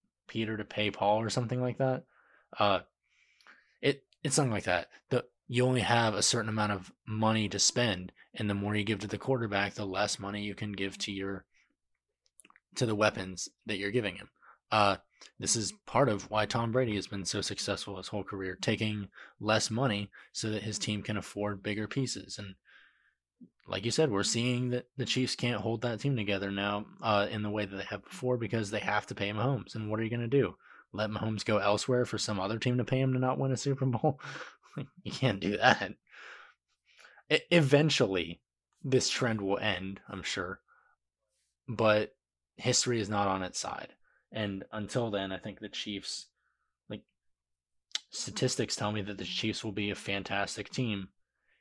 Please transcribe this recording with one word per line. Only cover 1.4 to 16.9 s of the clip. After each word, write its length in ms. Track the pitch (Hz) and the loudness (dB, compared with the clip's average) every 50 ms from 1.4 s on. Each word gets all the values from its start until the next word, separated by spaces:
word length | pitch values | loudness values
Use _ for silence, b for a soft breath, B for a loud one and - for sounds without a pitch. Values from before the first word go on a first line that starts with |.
| 120 110 127 123 | 0 0 -2 -2
like 180 | 123 123 117 - | -2 -2 0 0
that. 260 | 135 131 127 151 - b b b b b b b b b b | 2 2 2 0 -4 b b b b b b b b b b
Uh, 240 | - 107 101 98 90 - _ _ _ _ b b b b b b b b b b b b b b b | 2 2 4 2 2 -2 _ _ _ _ b b b b b b b b b b b b b b b
it, 220 | b 135 - - _ _ _ _ | b 0 0 -2 _ _ _ _
it's 140 | - 156 139 | -4 0 2
something 160 | 160 139 127 | 2 2 2
like 120 | 110 98 - | 2 0 2
that. 240 | 95 90 87 80 - b b b - | 2 2 2 0 -4 b b b 0
The, 140 | 147 120 - - _ _ _ - | 0 0 -2 -4 _ _ _ -2
you 180 | 120 120 127 | 2 4 4
only 140 | 131 127 123 | 4 4 2
have 340 | 98 90 117 117 117 110 104 | 4 4 4 4 4 4 2
a 80 | - | 2
certain 260 | - - - 120 107 110 | 2 2 2 2 0 0
amount 240 | 107 107 104 104 | 0 0 2 0
of 200 | 101 95 92 - - _ - | 0 -2 -6 -10 -20 _ -10
money 420 | - 107 107 110 110 110 110 107 95 | -6 -2 2 2 4 4 4 2 0
to 100 | 95 98 | 2 2
spend, 540 | - - - 123 123 113 92 90 90 92 - b b b b | 2 2 4 2 2 2 0 -2 -4 -12 -14 b b b b
and 140 | - 110 104 | -4 -2 0
the 60 | 101 | 0
more 200 | 101 101 104 104 | 0 0 0 0
you 80 | 104 101 | 0 0
give 160 | 104 107 95 | 0 -2 -2
to 60 | 107 101 | -2 -6
the 100 | 107 101 | -6 -4
quarterback, 560 | - 131 135 120 117 104 101 98 101 98 - | -2 0 0 0 0 -2 0 0 -2 -2 -4
the 100 | - 104 | -6 -6
less 340 | 95 92 95 104 104 - - | -4 0 0 0 0 -2 -4
money 220 | 98 98 104 104 | -4 -6 -6 -4
you 120 | 104 104 98 | -6 -6 -6
can 180 | - 107 104 | -6 -6 -6
give 240 | 101 95 95 98 95 98 | -4 -4 -4 -4 -4 -6
to 140 | - - | -6 -6
your, 320 | 101 95 98 98 98 95 - _ _ _ _ _ _ _ _ _ _ _ _ _ _ _ _ _ _ _ - - - _ _ _ - | -4 -4 -4 -6 -6 -8 -10 _ _ _ _ _ _ _ _ _ _ _ _ _ _ _ _ _ _ _ -20 -20 -20 _ _ _ -4
to 100 | - 131 | -2 0
the 80 | 113 107 | 0 2
weapons 540 | 101 107 107 - 110 95 92 92 90 - - _ _ - | 4 4 4 4 2 -6 -6 -6 -8 -10 -10 _ _ -8
that 120 | 107 107 95 | -6 -4 -2
you're 120 | 101 101 | -2 -2
giving 260 | 104 123 107 98 87 | 0 0 -2 -2 -4
him. 120 | 98 101 - _ b b b b b b - | -6 -14 -18 _ b b b b b b 2
Uh, 260 | 113 107 104 101 95 - _ _ B B B B B - | 4 6 6 6 4 2 _ _ B B B B B -6
this 160 | - - - | -2 0 0
is 160 | 117 104 90 - - - | 0 0 -4 -6 -10 -8
part 220 | - - 120 117 113 | 0 4 4 4 4
of 220 | 107 98 - - | 2 0 -2 -2
why 160 | 107 107 107 | 0 0 2
Tom 260 | 104 - 117 117 117 | 2 0 0 0 2
Brady 220 | 110 127 131 113 | 2 2 2 2